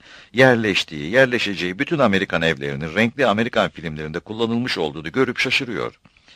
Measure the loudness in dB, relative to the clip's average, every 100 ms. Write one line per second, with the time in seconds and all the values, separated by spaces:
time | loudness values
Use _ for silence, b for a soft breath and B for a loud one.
0 | B B B 6 6 6 2 0 -2 -6
1 | 0 2 4 2 -2 -2 -4 -4 -4 2
2 | 2 2 0 0 0 0 -4 -6 -2 0
3 | 0 2 2 2 0 0 -2 -2 -10 -8
4 | -8 -8 -8 -4 -2 -2 -4 -2 -4 -4
5 | -6 0 0 0 -2 -2 -2 -6 -8 -10
6 | _ B B